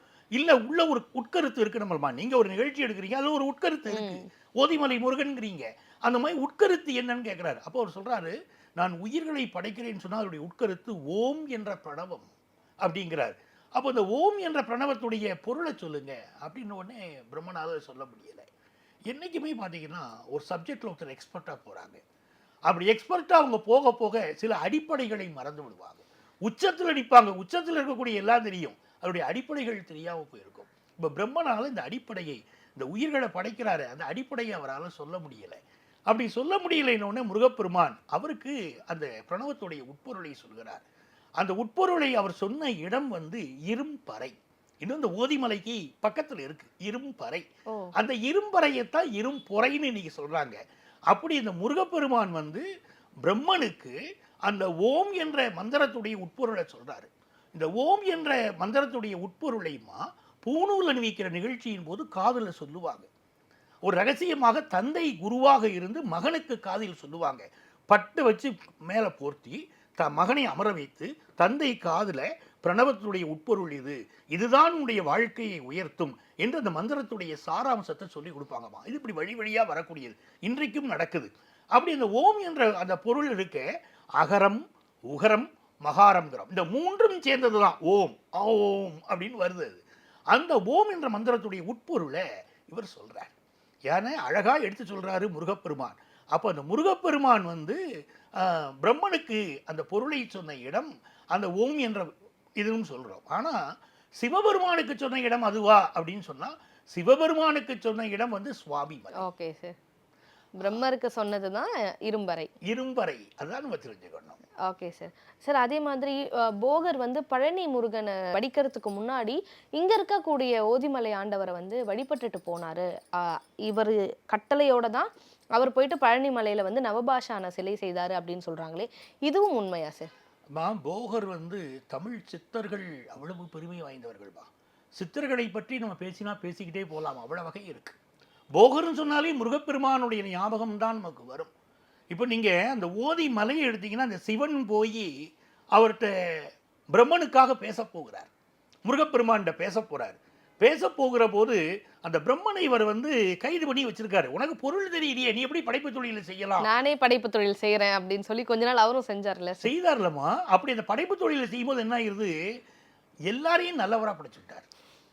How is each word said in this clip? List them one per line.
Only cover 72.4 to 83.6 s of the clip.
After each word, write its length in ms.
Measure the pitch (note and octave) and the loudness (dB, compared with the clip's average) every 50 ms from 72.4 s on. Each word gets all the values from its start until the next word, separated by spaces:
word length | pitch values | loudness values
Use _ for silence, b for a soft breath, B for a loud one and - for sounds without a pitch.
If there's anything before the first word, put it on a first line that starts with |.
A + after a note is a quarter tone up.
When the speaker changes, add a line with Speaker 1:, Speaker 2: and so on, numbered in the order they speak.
| b b b b - | b b b b 0
Speaker 1:
பிரணவத்துடைய 600 | E3+ F3+ A3 B3+ C#4 B3 G3 G#3 G#3 G3 F#3 F3 | 2 4 4 4 4 2 0 -4 -4 -4 -4 -4
உட்பொருள் 480 | D3+ D#3 D#3 - A#3+ A3 G3 F3+ D#3+ | -6 -8 -6 -2 0 0 0 0 -4
இது, 240 | C#3+ C#3 B2+ C#3 C#3+ B2+ G#2 - b b b b | -8 -10 -10 -10 -10 -10 -12 -14 b b b b
இதுதான் 440 | D3+ E3+ A3+ A#3 B3 C#4 D#4 E4+ F4 | -4 -2 2 4 6 6 6 6 4
உன்னுடைய 300 | D#4+ C#4+ A#3 A3+ G3 F3 | 0 -2 -2 0 0 0
வாழ்க்கையை 560 | C#3+ D3 - A#3 G#3+ - A#3 A3+ G#3+ F#3 D#3+ | 2 2 2 2 0 -2 -6 -8 -6 -6 -8
உயர்த்தும் 540 | B2+ B2+ D3 F3+ F3+ D3 - - E3+ C#3 A#2+ - b b b | -10 -8 -6 -6 -6 -6 -4 -4 -4 -4 -4 -8 b b b
என்று 220 | b F3 A#3+ D4+ D#4+ | b -4 -2 -2 -2
அந்த 140 | A#3+ G3+ | -2 -2
மந்திரத்துடைய 680 | D#3+ D#3 F#3+ A#3+ D4 C#4+ B3+ - A#3 G3+ F3+ D#3+ D3+ D3 - | -2 -2 -4 -4 -4 -4 -6 -6 -8 -10 -8 -10 -10 -10 -8
சாராம்சத்தை 640 | F3 D#3+ G3+ B3 C4+ B3 G#3 F#3+ - D#3 - G3 E3 | -6 -4 -2 0 0 -2 -2 -4 -6 -10 -12 -14 -16
சொல்லி 240 | - D3+ D3 F3 | -16 -16 -14 -14
கொடுப்பாங்கம்மா. 500 | D3+ C#3+ C#3+ - C#3 A#2 A#2 G#2+ - - - | -14 -14 -14 -12 -12 -12 -14 -14 -18 -18 -14
இது 100 | G#3+ B3+ | -12 -12
இப்படி 180 | D4 - A3 F#3+ | -10 -10 -8 -6
வழி 220 | D#3 D#3+ - A#3+ | -6 -6 -6 -6
வழியா 260 | A#3 G#3+ G#3+ G#3+ A3+ | -8 -6 0 2 2
வரக்கூடியது, 540 | A3 - D3 D#3+ E3 - E3 D3 C3 A#2+ G#2 - b b b b | 2 2 0 -4 -6 -8 -10 -14 -14 -14 -16 -18 b b b b
இன்றைக்கும் 460 | E3+ G#3 B3 C#4+ D4+ A#3 G3 D4 C#4+ | -6 -4 -2 -2 -2 -2 -2 -4 -4
நடக்குது. 460 | B3+ F#3 D3+ E3+ - - D#3+ A#2+ G2+ - b b b b b b b | -2 -2 -2 -2 -2 -2 -4 -6 -6 -12 b b b b b b b
அப்படி 240 | - B3 F4 F4 D#4 | 4 4 4 2 0
அந்த 160 | C#4 A#3+ G3+ | 0 0 2
ஓம் 300 | G3 B3 D#4+ G#4 G#4+ G#4 | 4 4 6 6 4 4
என்ற 380 | G4 F4 D#4+ C#4+ B3 G#3+ G3+ F3+ | 0 -4 0 4 4 4 4 2
அந்த 200 | F3+ F3+ F#3 F3 | -2 -2 -2 -2
பொருள் 320 | - A3+ B3 D4 D4+ C#4 | 0 0 0 2 0 0
இருக்க 500 | A#3 F#3 F#3+ D#3+ - C#3 | -2 -2 -4 -4 -4 -6